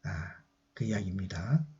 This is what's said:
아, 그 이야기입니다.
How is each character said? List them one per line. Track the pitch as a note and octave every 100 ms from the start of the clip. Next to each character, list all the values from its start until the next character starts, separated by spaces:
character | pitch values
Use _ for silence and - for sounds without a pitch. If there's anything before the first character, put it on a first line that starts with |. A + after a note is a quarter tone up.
아, | - E2+ D2+ - - _ _
그 | -
이야기입니다. | A2 G#2 F#2+ F#2+ F#2 - G2 D#3 D#3 -